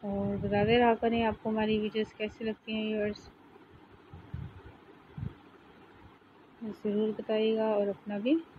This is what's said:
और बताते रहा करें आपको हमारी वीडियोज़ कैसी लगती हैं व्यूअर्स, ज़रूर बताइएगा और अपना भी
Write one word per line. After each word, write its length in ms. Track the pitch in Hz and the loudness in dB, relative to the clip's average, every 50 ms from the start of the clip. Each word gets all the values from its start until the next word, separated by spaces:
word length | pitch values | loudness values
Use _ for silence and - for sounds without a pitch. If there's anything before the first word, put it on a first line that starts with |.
| - | -6
और 300 | 202 202 202 202 202 202 196 | -4 -4 -2 -2 -2 -2 -2
बताते 400 | 202 202 202 202 208 214 233 240 | -2 0 2 2 4 4 6 6
रहा 160 | 247 233 226 | 6 6 4
करें 280 | 220 - 233 226 233 226 | 4 2 0 0 2 0
आपको 260 | 220 208 - - 226 | 0 -2 -2 -4 -4
हमारी 280 | 220 214 214 214 214 214 | -2 0 0 0 0 0
वीडियोज़ 340 | 208 214 202 220 214 208 - - | 0 -2 -2 -2 -4 -4 -4 -8
कैसी 280 | 220 214 - - 233 | -8 -8 -6 -6 -6
लगती 280 | 220 214 - _ - 220 | -6 -6 -8 _ -8 -6
हैं 100 | 220 214 | -4 -2
व्यूअर्स, 440 | 214 214 214 208 208 208 - - - - - - - - - - - - - - - - - - - - - - - - - - - - - - - - - - - - - - - - - - - - - - - - - - - - - - - - - - - - - - - - - - - - - 233 220 190 - - | -2 -2 -2 -2 -2 -4 -6 -14 -20 -20 -20 -20 -20 -20 -20 -20 -20 -20 -20 -20 -20 -20 -20 -20 -20 -20 -20 -18 -14 -12 -12 -12 -12 -14 -18 -20 -20 -20 -20 -20 -20 -20 -20 -20 -20 -12 -10 -10 -10 -10 -12 -20 -20 -20 -20 -20 -20 -20 -20 -20 -20 -20 -20 -20 -20 -20 -20 -20 -20 -20 -20 -20 -20 -18 -12 -10 -10 -10 -4 -2
ज़रूर 280 | 214 202 208 214 220 | 0 2 2 2 2
बताइएगा 560 | 208 208 214 - 220 214 220 220 220 220 220 214 | 0 -4 -2 -2 0 2 4 4 2 2 2 2
और 200 | 214 208 202 202 | 2 2 2 0
अपना 300 | 196 - - 202 202 208 | 0 -4 -6 -8 -6 -2
भी 160 | 202 247 302 330 330 - - | 2 2 2 2 2 -4 -18